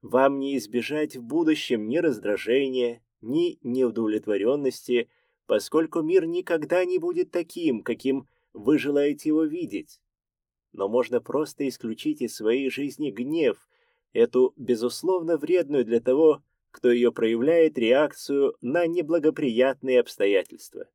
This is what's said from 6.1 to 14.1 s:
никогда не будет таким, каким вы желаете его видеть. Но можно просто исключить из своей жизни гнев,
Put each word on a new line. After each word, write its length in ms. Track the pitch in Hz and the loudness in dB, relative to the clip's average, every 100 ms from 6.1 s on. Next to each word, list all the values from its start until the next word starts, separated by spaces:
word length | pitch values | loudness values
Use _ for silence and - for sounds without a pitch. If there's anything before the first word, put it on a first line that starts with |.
| 185 165 | 0 0
никогда 580 | 170 180 170 147 175 | -6 -2 -4 0 0
не 140 | 180 180 | 0 -2
будет 320 | 170 170 185 | -2 -4 -4
таким, 520 | 175 170 - 165 117 | -4 -6 -4 -2 -2
каким 440 | - 117 135 135 135 _ _ | -4 -4 -2 -4 -6 _ _
вы 240 | 113 104 147 | -6 0 0
желаете 500 | 139 143 143 143 156 | 2 0 0 -2 -2
его 160 | 156 | 0
видеть. 560 | 156 160 165 98 78 - _ _ _ _ _ _ _ | 0 -4 -8 -10 -12 -20 _ _ _ _ _ _ _
Но 160 | 82 98 | -6 -2
можно 320 | 117 120 123 | 0 0 -2
просто 480 | - 139 151 - 139 | -2 -4 -4 -4 -6
исключить 540 | 120 117 110 156 151 | -6 -10 -6 -6 -4
из 120 | 120 | -6
своей 360 | - 107 123 135 | -4 -2 0 -2
жизни 400 | 123 143 123 147 | -6 -8 -6 -8
гнев, 580 | 101 123 165 139 98 _ _ _ _ _ | -6 -6 0 0 -2 _ _ _ _ _